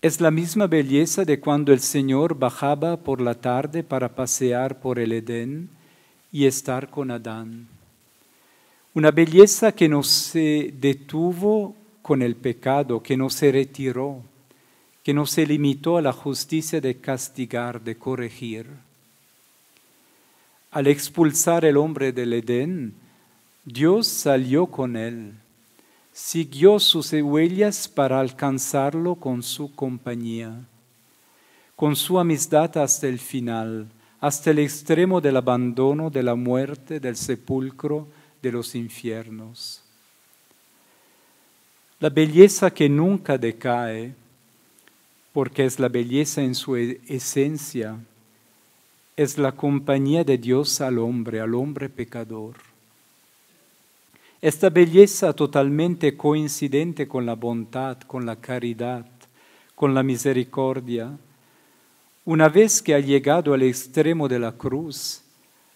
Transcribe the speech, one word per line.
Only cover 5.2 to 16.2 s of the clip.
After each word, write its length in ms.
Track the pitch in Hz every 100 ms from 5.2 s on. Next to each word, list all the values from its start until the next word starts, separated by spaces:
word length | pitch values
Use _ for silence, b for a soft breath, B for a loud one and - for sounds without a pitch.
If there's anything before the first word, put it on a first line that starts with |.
| 113 117 117 151 175 b b b b b b
y 140 | 147 139
estar 440 | 131 - 131 139
con 200 | - 135
Adán. 560 | 117 113 110 113 113 117 - _ _ _ b b b b b b b b
Una 160 | - 156
belleza 600 | 151 165 165 202 - 220
que 160 | - 160
no 140 | 147
se 720 | 135 - - 165 156 151 135 139
detuvo 960 | 135 139 143 156 170 175 202 214 202 - _ _
con 200 | - 143
el 140 | 123 117
pecado, 680 | 131 117 - 135 143 117
que 140 | - 131
no 140 | 131
se 220 | - 147
retiró, 680 | 135 135 143 135 123 135 135 120 _ _ b b b b b
que 120 | -
no 120 | 147 147
se 200 | - 151
limitó 500 | 147 143 139 160 170
a 60 |
la 100 | 147
justicia 680 | 123